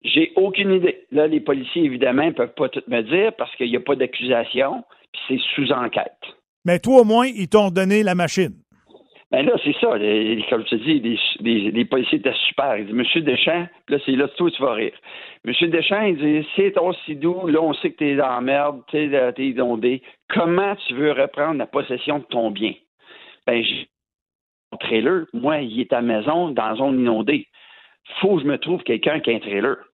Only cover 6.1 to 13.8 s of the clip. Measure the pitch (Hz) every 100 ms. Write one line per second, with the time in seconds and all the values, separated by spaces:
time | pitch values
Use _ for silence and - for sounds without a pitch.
6.1 | _ - - _ _ 175 175 226 262 220
7.1 | 226 262 214 180 214 196 175 190 208 208
8.1 | 180 165 - 160 - _ _ _ - _
9.1 | - _ 131 156 480 147 135 233 110 104
10.1 | 107 110 113 107 113 107 113 131 151 117
11.1 | 110 - - 113 113 101 107 117 135 -
12.1 | 151 139 113 - - 135 107 104 117 120
13.1 | 170 147 127 - 170 175 -